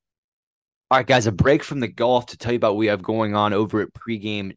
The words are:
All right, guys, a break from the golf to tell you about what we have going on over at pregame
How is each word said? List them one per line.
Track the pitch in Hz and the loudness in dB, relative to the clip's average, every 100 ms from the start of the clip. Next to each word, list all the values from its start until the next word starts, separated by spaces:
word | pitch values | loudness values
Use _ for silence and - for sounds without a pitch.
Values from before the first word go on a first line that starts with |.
| _ _ _ _ _ _ _ _ - | _ _ _ _ _ _ _ _ 0
All | 131 | 2
right, | 123 | 4
guys, | 127 110 | 2 2
a | |
break | 104 135 151 | 2 2 2
from | - 143 | 0 -6
the | 117 | -6
golf | - 120 123 - | -2 0 0 -2
to | - | -10
tell | 117 | -4
you | 120 | 0
about | 113 | 0
what | 101 | 2
we | 110 | 0
have | 104 | 0
going | 90 110 107 104 | -2 -2 0 0
on | 104 | 0
over | 101 107 107 | 0 0 -2
at | 95 | -4
pregame | - - 110 104 104 98 | -8 -10 -8 -6 -8 -8